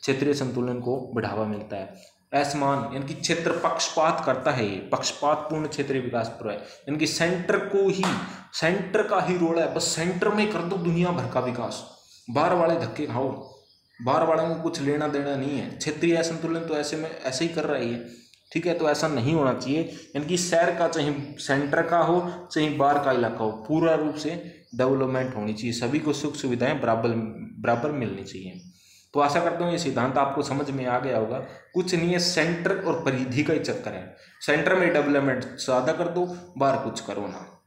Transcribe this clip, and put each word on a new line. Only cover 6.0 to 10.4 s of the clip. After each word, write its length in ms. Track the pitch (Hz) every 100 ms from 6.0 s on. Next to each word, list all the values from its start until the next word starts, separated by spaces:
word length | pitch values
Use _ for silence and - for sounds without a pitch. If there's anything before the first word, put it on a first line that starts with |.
विकास 260 | 120 120 113
पर 220 | - 110
है, 80 | 101
यानी 400 | - - - 151
कि 100 | 156
सेंटर 500 | - 170 180 - 196
को 320 | - 196 196
ही, 140 | 180 180 113 - - -
सेंटर 500 | - 160 190 190 214
का 180 | 208 196
ही 160 | 160 180
रोल 220 | 170 165
है, 140 | 156
बस 100 | -
सेंटर 460 | - - 170 180 214
में 220 | 208